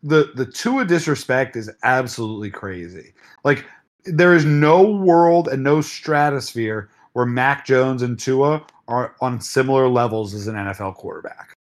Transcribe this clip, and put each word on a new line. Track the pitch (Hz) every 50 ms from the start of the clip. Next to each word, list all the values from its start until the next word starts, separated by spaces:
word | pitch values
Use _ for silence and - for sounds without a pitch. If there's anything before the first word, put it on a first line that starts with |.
the, | - 147 156 156 143 - -
the | 123 131
Tua | - - - - 233 262 269 247
disrespect | 175 170 170 - 160 147 135 - - 131 127 135 - -
is | 120 107 107 - _
absolutely | - 120 127 131 131 120 - - 113 110 110 104 107 101
crazy. | 101 - - 98 95 90 85 85 90 82 - _ _ _ _ _ - _ _
Like, | 139 143 - - - - _ _ _ _ _ _
there | 190 165 151 175 180 175
is | 165 147
no | 151 147 147 151 151 160 180
world | 190 214 208 202 190 185 170 170 170 170 170 170 170 -
and | 131 139
no | 131 139 147 156
stratosphere | 147 - - - - 160 156 147 147 147 143 135 - - - 117 113 107 110 107 101 _ _ _ _ _
where | _ 120 123
Mac | 123 120 123 127 135 139 - -
Jones | - 135 127 131 131 131 123
and | 123 123 123 113
Tua | - 131 131 131 139 147 151 156 151 - _ _ _ -
are | 120 123 123 - _ _
on | 127 127 123 113
similar | 98 - - 139 131 131 135 131 131
levels | 127 123 120 120 117 107 110 110 101
as | 98 104 101
an | 110 110
N | 104 101
F | 98 95 -
L | 101 95
quarterback. | 92 - - 90 87 85 - - - - - _ - _